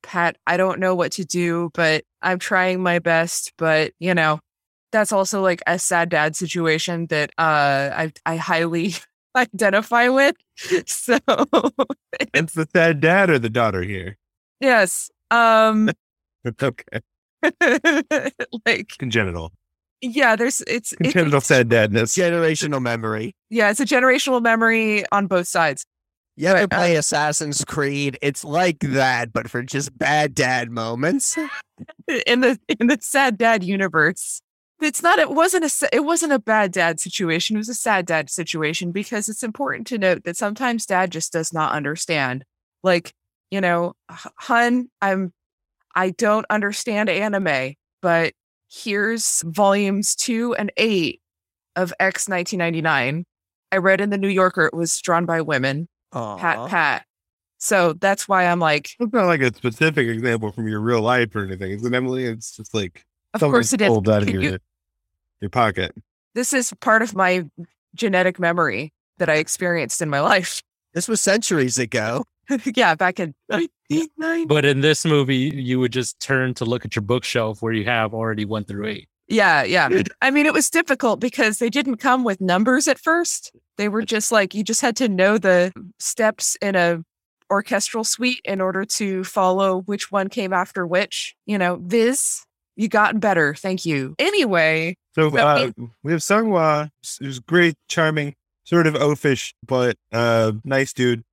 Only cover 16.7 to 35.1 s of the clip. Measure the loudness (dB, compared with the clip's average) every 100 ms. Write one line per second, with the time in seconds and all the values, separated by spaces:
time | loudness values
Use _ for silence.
16.7 | -4 -12 -12 _ _ _ _ -2 2 2
17.7 | 4 2 0 0 -2 -4 -8 -12 -6 -2
18.7 | -2 -4 -10 -2 0 0 -4 -10 _ _
19.7 | _ _ _ -6 2 2 4 0 -2 -4
20.7 | -6 -6 -4 0 2 2 2 4 4 6
21.7 | 4 4 2 0 0 0 2 0 0 -2
22.7 | -2 -2 -4 -4 -6 -8 -12 _ 0 2
23.7 | 2 0 2 4 2 2 0 2 2 2
24.7 | 2 0 0 0 -2 0 -2 0 0 0
25.7 | -2 -12 _ _ _ _ -4 2 2 2
26.7 | 2 2 2 2 0 0 -2 -4 -6 -6
27.7 | -2 -2 -2 -4 -2 -4 -4 -4 0 0
28.7 | 0 -2 2 2 2 -2 -4 -4 -6 -4
29.7 | -6 -6 -4 0 2 0 0 0 0 -4
30.7 | -6 -6 -2 -2 0 -2 -4 -8 -12 -16
31.7 | _ -20 -16 -6 -4 0 2 2 0 -4
32.7 | 0 2 2 0 0 2 2 2 2 0
33.7 | -2 0 2 2 0 -10 -12 _ _ _
34.7 | _ -4 0 2